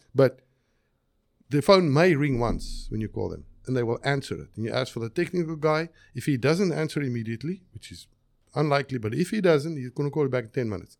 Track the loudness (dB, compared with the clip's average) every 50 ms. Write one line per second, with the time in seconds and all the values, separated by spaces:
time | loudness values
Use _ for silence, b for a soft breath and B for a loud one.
0 | _ _ 4 6 6 6 4 0 _ _ _ _ _ _ _ _ _ _ _ _
1 | _ _ _ _ _ _ _ _ _ -2 -2 4 6 8 8 8 8 6 4 6
2 | 6 6 4 4 2 2 2 2 0 0 0 -2 -4 -8 -10 -10 -10 -8 -6 -6
3 | -6 -6 -6 -6 -6 -6 -6 -10 -14 -18 -20 -12 -8 -4 -2 -2 -2 -2 -2 -2
4 | -2 -2 -2 -2 -4 -6 -10 -10 -12 -12 -10 -8 -6 -4 -2 -4 -4 -4 -6 -8
5 | -8 -6 -4 -4 -4 -2 -2 -4 -4 -4 -4 -2 0 0 0 0 -2 -6 b b
6 | b b -12 -6 -2 -2 0 2 2 2 2 2 0 0 0 -2 -4 -4 -4 -4
7 | -4 -4 -4 -4 -6 -6 -8 -8 -6 -8 -8 -8 _ _ -20 -20 -18 -18 -18 -20
8 | -20 _ _ _ _ _ _ _ _ _ -4 -2 0 2 2 0 0 -2 -4 -4
9 | -4 -2 -2 -2 -2 -2 0 2 4 4 4 4 2 -2 -8 -8 -10 -8 -6 -6
10 | -4 -2 -2 -2 -2 0 -2 -4 -4 -4 -4 -4 -2 -2 -4 -6 -10 -14 _